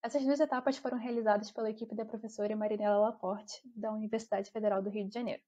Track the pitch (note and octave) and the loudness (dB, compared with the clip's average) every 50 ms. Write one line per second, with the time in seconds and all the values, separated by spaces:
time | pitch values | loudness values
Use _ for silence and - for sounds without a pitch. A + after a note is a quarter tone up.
0 | - A#3 - D4 C4+ C4 C#4+ C#4+ D#4 D4 C4+ B3+ B3+ C#4 C4+ - - B3+ B3+ B3 | -6 0 0 2 4 4 4 4 4 4 2 2 2 0 0 0 -2 -4 -2 -2
1 | A3 B3 A#3+ A#3 A3+ G#3+ G#3 G#3 G#3+ - - - A3+ A3 A3 A3 A#3 A3+ A3 G#3+ | -2 -2 -2 2 4 4 4 4 2 -4 -6 -4 -2 -2 -2 -4 -8 -8 -6 -6
2 | A3+ A3 - G#3 A3 A3 - - G#3 G#3 G#3+ G#3+ G#3+ G#3+ G#3+ G#3 G#3+ G#3 G#3 G3+ | -6 -6 -6 -10 -10 -10 -6 -4 -2 -2 0 0 0 0 0 2 2 4 6 6
3 | G#3+ A3 A3 - - F#3 G3+ G#3 - - - - _ B3+ A#3+ A3+ G#3 A3 G#3+ A3 | 6 4 2 -2 -4 -4 -4 -4 -6 -12 -16 -16 _ -16 -10 -6 -4 -4 -4 -4
4 | A3 G#3+ A3 A3+ A3+ _ G#3 G3+ G3+ - _ A3+ G#3+ G#3 G3+ F#3+ F#3 G#3 G3+ G#3+ | -4 -2 -2 -4 -2 _ -2 -2 -2 -4 _ 0 0 2 2 2 0 -2 -4 -4
5 | G3+ G3 G#3 A#3 B3 G#3 - - _ | -4 -4 -4 -4 -4 -4 -6 -8 _